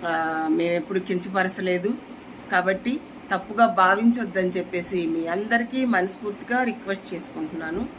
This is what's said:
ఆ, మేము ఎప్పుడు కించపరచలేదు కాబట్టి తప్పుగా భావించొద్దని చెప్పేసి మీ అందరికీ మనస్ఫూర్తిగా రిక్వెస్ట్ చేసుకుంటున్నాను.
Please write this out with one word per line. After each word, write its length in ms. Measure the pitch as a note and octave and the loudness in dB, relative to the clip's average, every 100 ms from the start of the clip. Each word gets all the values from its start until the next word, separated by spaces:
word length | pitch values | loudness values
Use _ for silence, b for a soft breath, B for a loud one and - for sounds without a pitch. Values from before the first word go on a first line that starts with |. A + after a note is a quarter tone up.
| F3 | -2
ఆ, 420 | E3 D#3+ D#3+ D#3 | 0 0 0 0
మేము 220 | D#3+ E3+ | 2 2
ఎప్పుడు 260 | F3 D#3+ F#3+ | 2 0 -4
కించపరచలేదు 920 | F#3 F#3 F3+ F#3+ F#3 F#3+ F#3 F3+ F#3+ B3+ - - - - - | -2 -4 -2 0 0 0 0 0 0 -4 -6 -18 -16 -18 0
కాబట్టి 480 | F#3 F3+ F#3+ A#3+ C#4 - - - | 2 2 0 0 -4 -6 -16 -4
తప్పుగా 340 | F#3+ - G#3 A#3 | -4 -2 4 4
భావించొద్దని 840 | F#3 F#3 G3 A#3 A#3+ G#3+ F#3 F#3 | 6 6 8 6 4 0 0 0
చెప్పేసి 560 | F3+ E3+ F3+ F3 F#3+ E3 | 0 -2 -4 -2 -2 0
మీ 220 | E3 E3 | 0 0
అందరికీ 580 | F3 G#3+ A#3 A#3 C4 B3+ | -2 2 0 2 0 2
మనస్ఫూర్తిగా 760 | G3+ F#3 - G#3 G3+ - B3 | 2 2 -2 -8 -8 -2 0
రిక్వెస్ట్ 500 | B3+ G#3+ F#3+ G3 - | 0 -2 -4 -6 -6
చేసుకుంటున్నాను. 760 | E3+ C#3+ - D#3 E3+ D#3+ F3 A#3+ | -10 -8 -8 -8 -6 -6 -4 -6